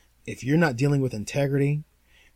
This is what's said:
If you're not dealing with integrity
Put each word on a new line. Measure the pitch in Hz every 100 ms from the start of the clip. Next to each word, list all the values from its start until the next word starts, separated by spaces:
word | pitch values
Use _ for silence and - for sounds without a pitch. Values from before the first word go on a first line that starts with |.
| _ _ -
If | 104
you're | 120 156
not | 170 117
dealing | 143 143
with | 131
integrity | 110 101 - 139 139 139 147 156 _ _ _ _